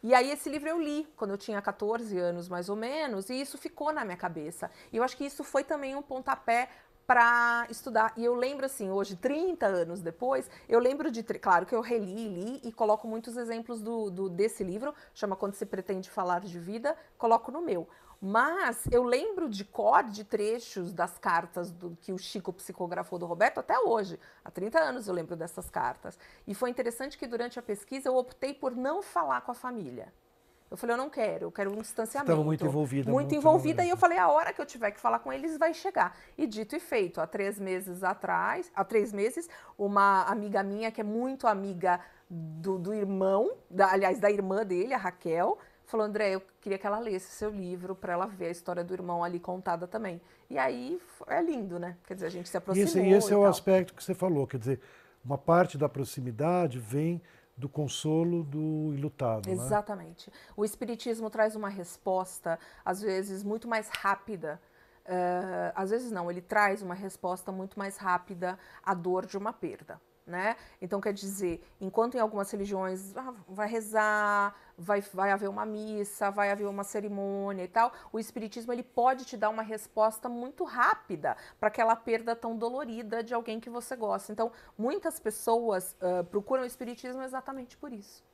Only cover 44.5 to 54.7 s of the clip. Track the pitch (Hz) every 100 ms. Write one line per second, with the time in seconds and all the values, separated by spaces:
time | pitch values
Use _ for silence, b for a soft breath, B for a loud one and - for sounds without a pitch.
44.5 | 190 214 180 214 254 190 - 175 160 190
45.5 | 427 B B _ 226 214 208 208 190 190
46.5 | _ - 190 208 208 233 190 - - 214
47.5 | 208 180 180 180 185 196 175 190 190 170
48.5 | 175 - 175 175 185 180 170 170 175 175
49.5 | 180 190 170 175 220 208 175 b b b
50.5 | 269 262 247 247 349 - - - - 339
51.5 | 285 196 175 175 175 - 190 175 180 180
52.5 | - - 190 202 208 190 196 202 202 202
53.5 | 175 - 190 175 - - 185 185 156 131
54.5 | 131 113